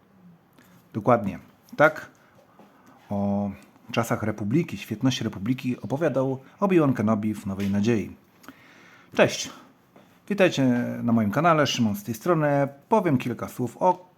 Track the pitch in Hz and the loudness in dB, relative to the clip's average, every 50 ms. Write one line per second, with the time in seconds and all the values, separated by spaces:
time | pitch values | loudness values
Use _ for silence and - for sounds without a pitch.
0 | _ _ _ _ - - - _ _ _ _ _ - _ _ - _ _ - 113 | _ _ _ _ -20 -20 -20 _ _ _ _ _ -20 _ _ -20 _ _ -8 -4
1 | 101 127 123 117 104 98 85 - - - _ _ _ _ - - 143 156 156 - | 2 4 4 4 2 -2 -6 -8 -14 -20 _ _ _ _ 2 4 4 4 4 2
2 | - - - _ _ _ _ _ _ _ _ _ - - _ _ _ _ - - | -14 -18 -20 _ _ _ _ _ _ _ _ _ -20 -20 _ _ _ _ -20 -20
3 | _ - 104 101 101 101 101 101 101 101 98 - - - _ - _ - - 123 | _ -8 -6 -4 -2 -2 -2 -2 -2 -4 -6 -10 -16 -20 _ -20 _ -6 -2 -2
4 | 117 - 127 107 107 107 104 - 107 101 117 170 170 - - 95 - - 113 104 | -2 0 -2 -4 -4 -4 -6 -4 -4 -2 0 0 0 -2 -6 -12 -10 -10 -8 -2
5 | 135 131 131 - 113 110 107 101 92 110 131 127 - 127 123 - - 101 131 139 | -2 -2 -2 -2 -4 -6 -8 -6 -4 -4 -4 -4 -4 -6 -6 -6 -6 -6 -4 -2
6 | 170 156 131 135 131 135 131 131 - - - - 202 202 190 170 156 139 127 - | -2 -2 0 0 -2 -2 -4 -6 -10 -16 -10 -4 -2 2 4 4 4 4 2 2
7 | 107 107 110 104 104 110 107 104 - 101 95 92 101 101 98 101 101 113 120 107 | 2 0 0 0 0 -2 -4 -4 -6 -8 -6 -4 -2 0 0 2 2 2 2 2
8 | 90 - - - _ _ _ _ _ - - _ - - - - - - - - | 0 -4 -10 -18 _ _ _ _ _ -20 -20 _ -20 -20 -20 -20 -20 -20 -20 -20
9 | - _ - - 202 135 - - - - - - - - _ _ _ _ _ - | -20 _ 0 2 2 2 2 -2 -8 -10 -12 -18 -20 -20 _ _ _ _ _ -20
10 | - _ _ _ _ - 208 202 196 170 - - 135 127 123 123 120 120 120 120 | -20 _ _ _ _ -6 0 2 2 2 4 2 2 2 2 2 0 -4 -6 -4
11 | 120 117 117 117 110 101 101 131 156 175 165 156 143 - - - 120 110 101 101 | -2 0 2 2 2 2 0 2 2 4 4 4 2 2 2 0 0 0 0 -4
12 | - - 117 - - 175 180 160 151 147 143 143 139 135 139 - - - 226 220 | -6 -8 -10 -6 0 0 0 2 2 2 2 2 0 0 -4 -8 -4 0 0 2
13 | 190 175 143 123 - 127 117 101 - 98 - - 127 117 - - - 185 180 180 | 2 2 0 0 0 -2 -6 -6 -8 -10 -8 -6 -8 -6 -4 0 0 0 0 0
14 | - - _ | -4 -20 _